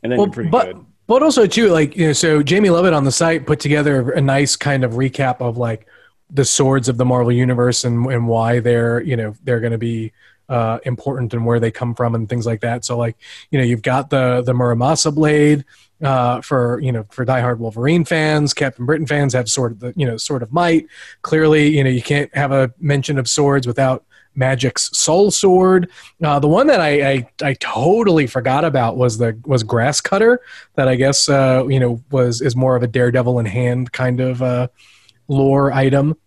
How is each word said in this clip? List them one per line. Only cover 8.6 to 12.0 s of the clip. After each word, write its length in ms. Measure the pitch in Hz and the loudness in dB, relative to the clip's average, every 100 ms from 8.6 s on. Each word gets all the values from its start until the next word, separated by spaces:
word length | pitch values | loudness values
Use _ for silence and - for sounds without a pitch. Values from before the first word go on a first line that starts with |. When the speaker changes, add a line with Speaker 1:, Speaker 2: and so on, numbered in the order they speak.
Speaker 2:
they're, 400 | 117 120 117 120 | 2 0 0 -2
you 160 | 156 123 | -4 -4
know, 180 | 107 104 | -6 -10
they're 180 | - 120 | -4 -4
gonna 180 | 117 113 | -2 -4
be, 340 | 117 117 110 _ _ _ _ | -6 -6 -8 _ _ _ _
uh, 280 | 123 113 117 | -2 -2 -4
important 500 | - 123 - 131 120 | -6 -6 -6 -6 -6
and 100 | 117 | -4
where 160 | 117 117 | 0 0
they 100 | 113 | 0
come 240 | - 120 | -4 -8
from 200 | 117 | -2